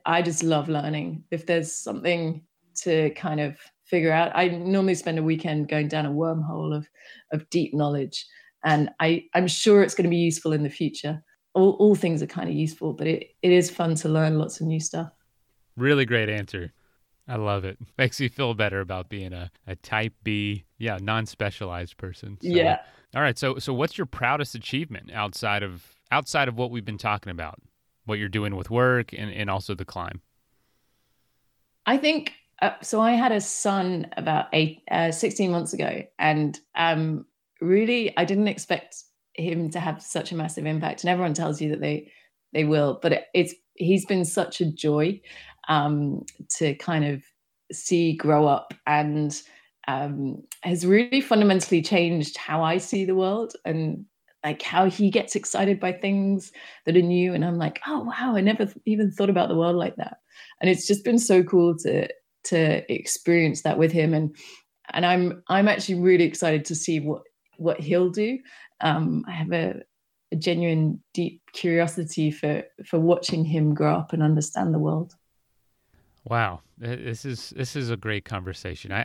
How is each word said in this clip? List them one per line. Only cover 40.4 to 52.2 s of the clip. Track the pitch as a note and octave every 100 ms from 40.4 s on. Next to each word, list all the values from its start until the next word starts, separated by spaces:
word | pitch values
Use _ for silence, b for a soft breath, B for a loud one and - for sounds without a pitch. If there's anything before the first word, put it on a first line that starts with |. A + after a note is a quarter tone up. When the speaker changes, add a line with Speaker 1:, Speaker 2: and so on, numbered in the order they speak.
| D#3+ - D3+
Speaker 1:
impact. | D#3 D#3+ -
And | F3
everyone | F3+ F3+
tells | D#3 D#3 D3
you | D3+
that | D3+
they, | D3 D3+ D3+ b b _ _
they | D3
will, | D3+ D3+ C#3+ B2+
but | E3+
it, | D#3 -
it's, | - F3 - _ _
he's | E3+ G3 F#3+
been | F#3+ E3+
such | - F3 -
a | E3
joy, | D#3 D3+ D3 D#3+ G3+ B B B B -
um, | D#3 D3 D3 D3 - - - - -
to | D#3+ C#3+
kind | - D#3+ D3
of | C#3 - _ _ _ _
see | - - F3 E3
grow | D#3+ D3 D3+ D3+
up. | C#3 - - -
And | D3+ D3+ D3+ D3+ C#3+ b b b _ -
um, | C3+ C#3+ C#3 C3+ - - -
has | F3 F3 F3+
really | G3+ A#3+ C4
fundamentally | C4+ A3 G#3 F#3+ - E3+
changed | D#3+ G3 E3+ E3+